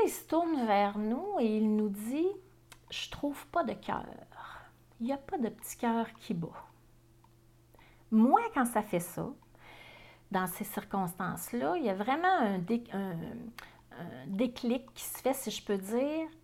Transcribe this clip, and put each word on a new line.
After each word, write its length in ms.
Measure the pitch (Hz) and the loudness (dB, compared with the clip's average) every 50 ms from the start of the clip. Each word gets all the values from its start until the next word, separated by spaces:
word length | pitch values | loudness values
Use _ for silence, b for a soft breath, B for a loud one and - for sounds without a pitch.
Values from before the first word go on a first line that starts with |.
| 440 | 4
il 60 | - | 4
se 160 | - - - | 2 -4 -4
tourne 400 | - 311 320 349 330 320 269 233 | 0 2 2 2 2 2 2 2
vers 320 | 220 202 202 202 202 208 208 | 4 4 4 4 4 2 0
nous 400 | 214 214 233 285 370 415 403 339 | 0 0 0 -2 -2 -2 0 2
et 180 | 240 220 214 214 | 2 4 4 4
il 180 | 220 214 214 | 4 4 4
nous 120 | 214 214 208 | 4 2 2
dit, « 400 | 196 208 214 226 269 311 339 381 403 - - - - - - - - - - - | -2 -4 -4 -2 0 0 0 0 0 -4 -10 -20 -20 -20 -20 -20 -20 -20 -18 -12
Je 180 | - - - - | -10 -10 -8 -8
trouve 360 | - - - 294 277 - - - | -6 -4 -4 -4 -4 -6 -8 -2
pas 140 | - 349 | 0 0
de 100 | 311 220 208 | 0 0 -2
cœur. 300 | - - - - - - - - - - - B B B B B B B B B - - - - - | -6 -4 -4 -4 -4 -4 -8 -12 -16 -18 -18 B B B B B B B B B -20 -20 -20 -10 -6
Il 60 | 233 | -4
y 60 | 247 | -4
a 40 | 277 | -4
pas 220 | 277 277 - 381 339 | -4 -4 -6 -4 -2
de 100 | 233 202 | -2 -2
petit 280 | 202 - - - - | -4 -6 -12 -14 -8
cœur 300 | - - 233 226 233 226 220 - - | -2 -2 0 0 0 0 -2 -6 -10
qui 140 | - - 185 | -8 -6 -4
bat. » 140 | 170 165 - - - - - - - - - - - - - - - _ _ - - - - - _ _ - b b b b b b b - | -4 -4 -6 -8 -12 -18 -20 -20 -20 -20 -20 -20 -20 -20 -20 -20 -20 _ _ -20 -20 -20 -20 -20 _ _ -20 b b b b b b b 4
Moi, 280 | 220 220 220 269 330 453 466 440 - | 6 8 10 10 8 6 6 2 2
quand 100 | 285 247 | 2 2
ça 180 | 240 - 214 | 2 2 0
fait 180 | 208 - - 170 | 0 2 0 0
ça, 280 | 170 - - 165 160 233 285 - - - B B B B B B B B B B B B B B B - | 0 -2 -4 -6 -6 -6 -8 -12 -18 -20 B B B B B B B B B B B B B B B -2
dans 140 | 202 185 185 185 | 0 0 0 0
ces 160 | - - 214 | -2 -6 -8
circonstances-là, 1120 | - - 202 - - - 196 185 175 175 - 185 170 - 170 - - - 240 262 294 359 349 | -6 -6 -6 -6 -2 0 0 0 0 -2 -4 -4 -4 -4 -4 -6 -6 -4 -2 0 0 2 2
il 60 | 277 | 2
y 40 | 226 | 0
a 60 | - | 0
vraiment 340 | 190 208 254 269 320 349 370 381 339 | 0 0 0 0 2 4 4 4 4
un 180 | 240 202 196 185 | 4 2 2 0
dé-, 260 | 170 175 233 240 240 - | 0 0 0 -2 -2 -4
un, 200 | - 196 196 190 | -6 -4 -4 -4
un 1120 | 170 165 - - - 240 240 - - - - - - - - - - - - - - 127 131 | -4 -6 -6 -8 -10 -10 -12 -12 -14 -14 -18 -18 -20 -20 -20 -20 -14 -14 -12 -12 -12 -12 -8
déclic 680 | 165 196 190 254 247 240 - - 233 240 254 - - - | -4 0 0 0 0 0 -2 -2 -2 -2 -2 -4 -8 -14
qui 100 | - - | -14 -12
se 140 | - - - | -12 -10 -2
fait, 140 | - 254 | -2 0
si 180 | 269 262 - 220 | 0 0 -4 -6
je 140 | 202 - - | -8 -6 -4
peux 140 | - 202 196 | -2 -2 -2
dire. 500 | 190 196 226 240 269 294 311 320 320 311 - - | -2 -2 0 0 2 0 0 -2 -4 -6 -10 -16